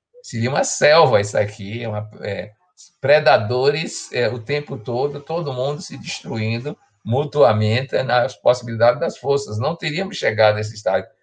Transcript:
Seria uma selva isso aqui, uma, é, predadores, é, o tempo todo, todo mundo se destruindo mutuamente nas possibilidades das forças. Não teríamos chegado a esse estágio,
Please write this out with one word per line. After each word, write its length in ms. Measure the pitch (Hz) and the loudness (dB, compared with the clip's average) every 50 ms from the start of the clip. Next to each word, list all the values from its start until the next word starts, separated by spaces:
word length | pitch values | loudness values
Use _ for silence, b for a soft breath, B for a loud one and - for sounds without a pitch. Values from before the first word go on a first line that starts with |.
| _ _ _ - - | _ _ _ -20 -16
Seria 280 | - - 113 117 123 | -10 -6 -4 -2 -2
uma 140 | 135 - - | 0 -2 -2
selva 560 | - - - - 147 151 165 160 131 113 101 | -2 0 2 4 6 6 6 6 6 4 2
isso 160 | 101 - - | 2 0 0
aqui, 500 | - 104 101 - - 98 98 113 120 117 | -2 -2 -2 -4 -10 -12 -10 -10 -8 -8
uma, 220 | 113 107 104 107 - - - | -6 -6 -8 -8 -10 -12 -10
é, 320 | - 104 98 92 92 107 - _ _ _ _ _ - - _ _ | -8 -8 -6 -8 -8 -12 -16 _ _ _ _ _ -20 -20 _ _
predadores, 1120 | - 135 147 151 - 156 139 117 107 107 120 127 131 143 151 160 165 - - - - - - | 2 4 4 4 6 6 4 4 4 0 0 0 2 2 0 0 -2 -8 -8 -12 -12 -6 -2
é, 160 | 123 120 107 | -2 0 0
o 100 | 123 123 | -2 -4
tempo 380 | 107 - 143 147 147 - 139 | -6 -4 -4 -4 -4 -6 -10
todo, 440 | 117 - - 117 123 135 147 147 143 | -10 -8 -6 -4 -2 -2 -4 -4 -8
todo 320 | - - 160 175 165 139 131 | -8 -6 -6 -4 -4 -4 -4
mundo 300 | 123 131 139 147 147 147 | -4 -4 -4 -4 -6 -10
se 140 | - 156 131 | -12 -14 -12
destruindo 800 | - 156 - - - - 123 113 110 110 113 117 127 147 180 - _ _ _ _ - | -12 -12 -12 -12 -10 -8 -6 -4 -2 -2 -4 -4 -6 -8 -10 -12 _ _ _ _ -6
mutuamente 960 | 104 113 135 147 143 - 147 139 117 107 107 107 107 110 123 139 - - 151 131 | -2 -2 -2 -2 0 2 4 4 4 4 4 2 2 0 0 -2 -2 -2 -2 0
nas 320 | 123 120 123 117 107 - | 0 0 0 0 0 -2
possibilidades 640 | - - 123 123 - 117 120 117 110 117 120 127 - | 0 2 2 2 2 -2 -6 0 2 4 4 4 2
das 180 | 165 156 - | 0 -4 -4
forças. 420 | - - 143 139 - - 98 107 107 | -4 -2 0 0 0 -2 -4 -6 -4
Não 180 | 123 151 170 | -2 -4 -4
teríamos 400 | - - 156 147 170 190 190 190 | -4 -6 -6 -4 -4 -6 -6 -6
chegado 400 | - - 127 107 104 110 107 107 | -4 -2 -2 2 4 4 4 4
a 40 | 104 | 2
esse 140 | 107 107 - | -4 -8 -10
estágio, 340 | - - - 95 95 - - _ _ | -6 -4 -2 -2 -2 -2 -6 _ _